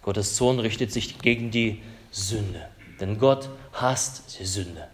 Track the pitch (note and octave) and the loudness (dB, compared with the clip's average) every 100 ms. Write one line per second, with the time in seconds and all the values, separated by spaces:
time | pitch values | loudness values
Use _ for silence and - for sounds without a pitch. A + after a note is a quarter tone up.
0 | - G2 G2+ - B2 B2+ A2+ G#2+ A#2+ A#2 | -2 0 0 4 4 4 2 0 -2 -2
1 | - - A#2+ A#2 A#2 A2+ A#2 G#2 - - | -4 -2 2 2 0 0 0 -2 -10 -20
2 | - - F#2+ A2 G2+ F2+ - - - - | -14 -8 -4 -2 -4 -6 -12 -18 -20 -8
3 | F#2+ G#2+ C3 C3+ - - - - B2+ C3 | -4 4 6 6 0 -12 -12 0 2 2
4 | - - - - F#2+ F#2+ F2 E2 - | -2 -6 -16 -10 -4 -4 -4 -8 -16